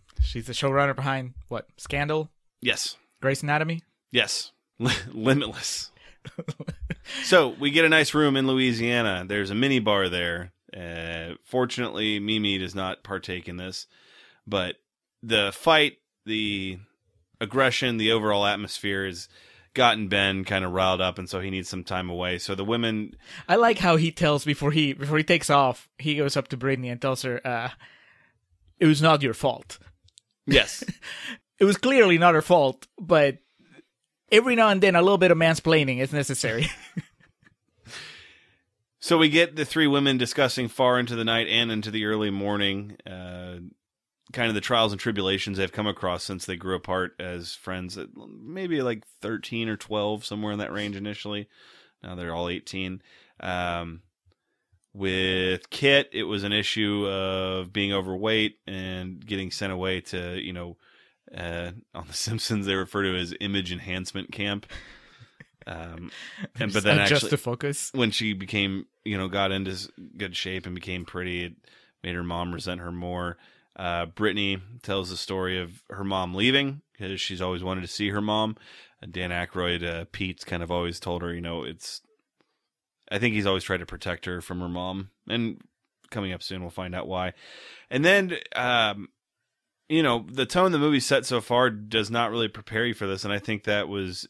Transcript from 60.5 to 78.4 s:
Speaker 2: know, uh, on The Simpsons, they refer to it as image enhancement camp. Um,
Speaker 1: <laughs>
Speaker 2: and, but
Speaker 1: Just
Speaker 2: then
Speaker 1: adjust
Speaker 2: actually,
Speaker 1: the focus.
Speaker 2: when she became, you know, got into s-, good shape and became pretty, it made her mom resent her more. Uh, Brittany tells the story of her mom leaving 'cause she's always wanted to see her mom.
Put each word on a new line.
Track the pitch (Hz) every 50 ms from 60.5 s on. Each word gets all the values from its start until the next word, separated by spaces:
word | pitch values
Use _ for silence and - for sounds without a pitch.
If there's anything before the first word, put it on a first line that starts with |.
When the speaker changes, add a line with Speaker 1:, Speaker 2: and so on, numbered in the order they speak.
Speaker 2:
know, | 90 87 87 87 85 _ _ _ _ _ _ _ _ _ _ - -
uh, | 87 87 85 85 85 87 87 92 117 - _ _
on | - 87 80
The | -
Simpsons, | - - 110 113 110 - - 113 104 98
they | 98 95
refer | 95 92 - - 101 98
to | 92 92
it | 90
as | 90 87 85 -
image | 104 101 98 98 92 87
enhancement | 90 85 82 95 90 92 92 - - 95 92 -
camp. | - - 101 101 101 101 - - - - - - - - _ _ _ _ - _ _ _ - _ _ _ -
Um, | - 82 82 82 85 82 82 87 - - - - -
Speaker 1:
<laughs> | - - 101 - _ -
Speaker 2:
and, | 117 104
but |
Speaker 1:
Just | 95 107 98
Speaker 2:
then | 104 101 101
Speaker 1:
adjust | 101 98
Speaker 2:
actually, | 147 139 123 104
Speaker 1:
the | 147
focus. | - - 123 120 - - 143 143 - - -
Speaker 2:
when | - 131 120 110
she | - - 113 107
became, | 101 92 95 92 107 101 98 98 95 95 - - _ _ _
you | 107 104 95
know, | 95 92
got | 92 98 98 95
into | 95 95 98 95
s-, | 95 92 95 - _ - 90 - -
good | 95 101 92 87
shape | - - 95 95 92 -
and | 90 90
became | 90 - 95 90 90 87
pretty, | - - 90 90 90 90 87 87
it | 87 85 _ _ _ _ _ _ _ _ _
made | - 87 87
her | 87 87
mom | 87 85 85 87 90 87
resent | 78 82 90 90 90
her | 87 85
more. | 87 87 87 87 87 90 87 87 85 - _ _ _ _ _ _ _
Uh, | - 92 87 85 85 85
Brittany | 82 - - 107 104 92 104 101 98 98 95 95 104 120 123
tells | - - 98 98 90 90
the | 92 87
story | - - 95 95 92 92 92 92
of | 87 85 90 - _ -
her | - 98
mom | 98 98 98 95 92 90 90
leaving | 95 110 127 131 139 139 135 139 147 _ _ _ -
'cause | 101 92 98 92
she's | - - 95 87
always | 92 92 92 87
wanted | 92 92 92 92
to | 87 85
see | - - 104 101
her | 101 104
mom. | 104 104 107 110